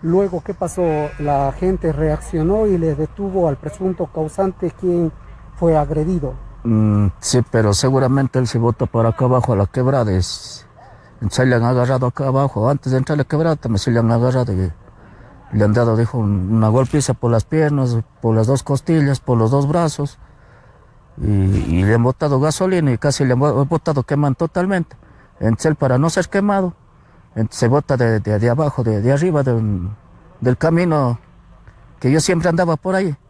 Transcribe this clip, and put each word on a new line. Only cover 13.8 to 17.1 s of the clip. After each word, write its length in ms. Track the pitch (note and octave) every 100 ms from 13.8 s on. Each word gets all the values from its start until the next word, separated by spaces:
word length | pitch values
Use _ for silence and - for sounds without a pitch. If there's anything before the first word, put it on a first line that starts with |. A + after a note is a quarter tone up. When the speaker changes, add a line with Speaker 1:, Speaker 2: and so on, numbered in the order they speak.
| -
Speaker 2:
le 80 | A#2
han 120 | A#2
agarrado 420 | A#2 B2 B2+ B2
y 180 | F#2 F#2 - - - - - - - - G#2+
le 80 |
han 80 | G#2
dado, 240 | G#2+ A#2 A2
dijo, 220 | A#2 B2
un-, 340 | G#2 G2+ F#2
una 160 | A2+ A2
golpiza 460 | A#2 C3 D3+ C3+